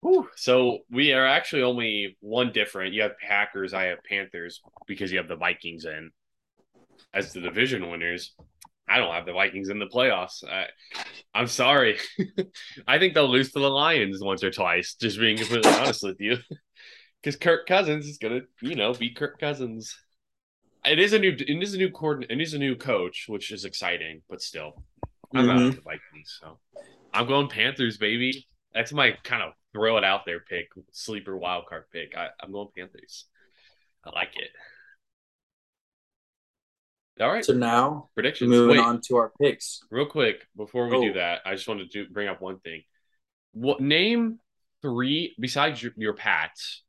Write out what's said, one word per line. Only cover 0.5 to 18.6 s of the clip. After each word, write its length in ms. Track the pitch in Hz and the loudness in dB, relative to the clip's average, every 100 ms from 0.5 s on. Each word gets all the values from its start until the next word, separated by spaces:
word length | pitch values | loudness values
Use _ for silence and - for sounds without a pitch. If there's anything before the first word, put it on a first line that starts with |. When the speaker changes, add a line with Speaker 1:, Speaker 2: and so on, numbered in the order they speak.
| 127 123 107 _ | 4 4 0 _
Speaker 1:
we 220 | 120 147 | 2 4
are 140 | 131 131 | 6 4
actually 360 | 147 - 139 | 4 2 0
only 540 | 127 123 117 107 101 92 | 0 0 -2 -2 -4 -8
one 320 | 104 117 123 | -4 0 0
different. 420 | 107 104 101 95 | 0 -2 -2 -6
You 80 | 104 | 0
have 160 | 107 - | -2 -2
Packers, 560 | 104 104 104 98 95 | -2 0 0 -4 -6
I 100 | 95 | -2
have 180 | 92 87 | -4 -4
Panthers, 580 | - 101 95 87 85 - _ _ - | -6 -6 -6 -12 -14 -16 _ _ -14
because 260 | 98 98 | -8 -4
you 60 | 92 | -4
have 100 | 85 | -4
the 80 | 85 | -4
Vikings 480 | 87 90 85 82 | -4 -4 -10 -12
in 260 | 80 78 80 _ _ _ _ _ _ _ _ _ _ | -12 -12 -16 _ _ _ _ _ _ _ _ _ _
as 200 | - 98 | -6 -6
the 80 | 90 | -6
division 500 | 90 90 131 120 87 | -6 0 0 0 -6
winners. 440 | 85 85 87 - _ - _ - _ - | -6 -6 -6 -10 _ -20 _ -20 _ 0
I 100 | 113 | 2
don't 160 | 95 | 2
have 120 | 85 87 | -2 -4
the 60 | |
Vikings 360 | 90 98 95 95 | 0 0 0 -6
in 100 | 104 | -6
the 80 | 101 | -4
playoffs. 560 | 120 127 95 90 - 64 | 2 2 2 -4 -10 -8
I, 180 | 92 90 - - - - - _ | -6 -6 -12 -18 -14 -14 -16 _
I'm 120 | 104 120 | -2 -2
sorry. 520 | - 127 143 120 104 - - - - | 2 4 6 4 2 -6 -4 -4 -4
<laughs> 460 | 185 - - - - | -6 -8 -20 -12 0
I 100 | 143 | 4
think 160 | 185 | 4
they'll 140 | 156 139 | 4 6
lose 220 | 127 135 | 4 2
to 80 | 147 | 0
the 100 | 139 | 2
Lions 500 | 139 151 156 101 95 | 4 4 4 0 -2
once 220 | 98 95 | -4 0
or 60 | 95 | -2
twice, 440 | 92 92 87 - - | 0 2 2 0 -4
just 180 | 113 98 | -4 2
being 180 | 113 110 | 2 2
completely 340 | 107 117 107 | 0 6 6
honest 300 | 101 135 113 | 6 2 -2
with 180 | 101 95 | -6 -4
you. 180 | 104 123 | -2 -2
<laughs> 800 | - 147 _ _ - - _ _ | -4 -18 _ _ -20 -20 _ _
'Cause 140 | 147 143 | -8 -2
Kirk 300 | 170 165 - | 2 2 4
Cousins 400 | 185 180 151 147 | 2 2 -2 -6
is 120 | 147 | -8
gonna, 220 | 110 123 127 _ | -4 -4 -8 _